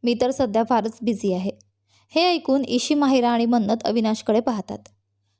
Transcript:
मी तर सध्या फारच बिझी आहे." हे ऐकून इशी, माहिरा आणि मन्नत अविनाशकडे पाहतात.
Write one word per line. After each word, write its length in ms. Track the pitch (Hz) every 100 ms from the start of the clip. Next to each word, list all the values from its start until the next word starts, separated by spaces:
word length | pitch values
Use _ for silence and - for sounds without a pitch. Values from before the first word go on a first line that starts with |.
मी 120 | 240 240
तर 100 | 247
सध्या 320 | 262 254 220 226
फारच 300 | 240 220 -
बिझी 300 | 233 208 202
आहे." 180 | 185 196 - _ _ _ _ _
हे 140 | 320 359
ऐकून 380 | 339 320 269
इशी, 300 | 262 240 -
माहिरा 360 | 294 277 262 240
आणि 160 | 233 233
मन्नत 380 | 240 208 226
अविनाशकडे 560 | - 226 220 220 - 220
पाहतात. 380 | 240 214 - 208 - _ _ _ _